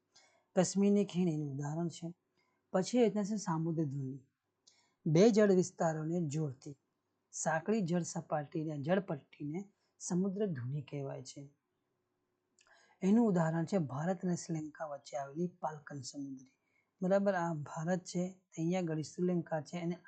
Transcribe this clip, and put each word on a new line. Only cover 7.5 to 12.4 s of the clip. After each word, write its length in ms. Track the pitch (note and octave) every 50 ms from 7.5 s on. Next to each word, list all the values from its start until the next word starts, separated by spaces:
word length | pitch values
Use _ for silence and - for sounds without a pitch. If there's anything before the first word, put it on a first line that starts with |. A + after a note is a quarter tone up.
| D#3 D#3+ E3 - G#3+ A3+ F#3+
જળ 240 | D#3 F3 F3+ E3
સપાટીને, 680 | - - E3+ D3 - E3 D3+ C#3+ C3+ - D#3+ D#3 D#3+ D3+ C#3+
જળપટ્ટીને 800 | C3 D#3 F#3 G3+ F#3+ E3 D#3+ C3+ - _ - - D3 C#3+ D3+ F#3 G3+ - _ _ _ _ _ _
સમુદ્ર 480 | - - F3+ F3+ F#3+ G3+ F#3 G#3 A3 F#3+
ધુની 360 | D#3+ B2 A#2 B2 C#3+ D3+ B2+
કહેવાય 400 | - D3 C#3+ C#3 C3+ C#3+ C3+ B2+
છે. 180 | - - D3+ C#3+ C#3 - _ _ _ _ _ _ _ _ _ _ _ _ _ _ _ _ _